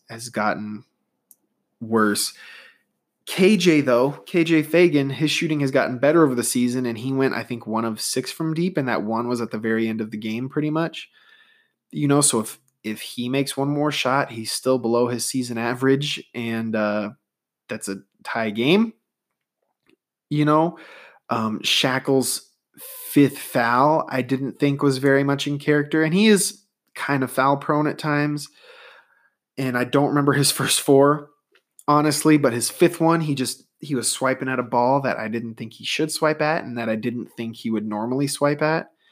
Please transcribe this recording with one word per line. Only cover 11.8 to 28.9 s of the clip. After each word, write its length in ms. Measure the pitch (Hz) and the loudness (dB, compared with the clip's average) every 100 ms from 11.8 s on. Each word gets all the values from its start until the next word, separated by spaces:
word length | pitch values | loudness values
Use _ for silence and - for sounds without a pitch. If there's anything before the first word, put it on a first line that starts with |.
| _ | _
You 180 | 151 147 | -4 2
know, 140 | 143 | 4
so 200 | 143 117 | 2 0
if, 180 | 107 - _ _ | -4 -10 _ _
if 180 | 107 107 | -12 -12
he 280 | - - 123 | -12 -10 -4
makes 280 | 135 139 - | -4 -4 -4
one 120 | 139 | -4
more 220 | 147 147 | -2 -2
shot, 400 | 143 123 139 - | -2 -2 -2 -2
he's 200 | 113 110 | -8 -10
still 260 | - 135 131 | -4 -2 0
below 300 | 117 117 120 | 0 0 0
his 180 | 120 - | -2 -4
season 320 | 131 123 113 | -4 -6 -6
average, 680 | 120 123 131 139 147 - - 120 | -4 0 2 2 0 -8 -10 -10
and, 400 | 117 113 113 110 | -6 -4 -4 -2
uh, 360 | 104 104 104 - _ _ _ _ - | -2 -2 -6 -10 _ _ _ _ -14
that's 220 | 107 - | -10 -8
a 80 | 98 - _ | -10 -12 _
tie 280 | - 117 110 | -10 -6 -4
game. 420 | 104 131 196 226 - _ _ _ _ _ _ _ _ _ _ _ _ _ | -2 2 2 2 -4 _ _ _ _ _ _ _ _ _ _ _ _ _
You 160 | 147 151 | 0 4
know, 320 | 156 165 - - - - _ - | 4 2 -2 -16 -20 -20 _ -6
um, 320 | 117 110 107 | -2 -2 -4
Shackle's 800 | - - 139 131 135 135 117 - - _ _ - - - - | -2 0 0 0 2 0 0 -4 -10 _ _ -20 -20 -16 0
fifth 300 | 143 139 139 | 4 4 2
foul, 640 | - 131 117 123 143 160 - | -4 0 2 4 4 2 -2
I 120 | 131 | -4
didn't 380 | 123 131 135 - | -2 -4 -4 -2
think 240 | 143 139 | 0 2
was 160 | 143 131 | 2 2
very 240 | 139 139 | 2 4
much 240 | 139 139 143 | 2 -2 -4
in 100 | 143 | -4
character, 460 | 151 147 147 156 | 0 0 0 0
and 100 | 156 | 2
he 140 | 180 220 | 4 6
is 340 | 196 - - _ _ _ | 4 2 -8 _ _ _
kind 300 | - - 139 | -10 -4 -2
of 80 | 127 | 0
foul 260 | - 131 139 | 2 2 2
prone 300 | - 151 151 | 0 0 -2
at 100 | - | -4
times, 520 | 156 147 147 147 - _ - - - | -2 -2 -2 -4 -10 _ -20 -20 -20